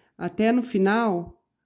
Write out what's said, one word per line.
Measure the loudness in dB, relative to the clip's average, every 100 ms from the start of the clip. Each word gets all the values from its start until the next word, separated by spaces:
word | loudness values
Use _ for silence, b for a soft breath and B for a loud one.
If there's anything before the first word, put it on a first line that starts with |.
| b b
até | -8 -2 0
no | 2
final, | 0 0 2 2 0 -2 -6 -14 _ _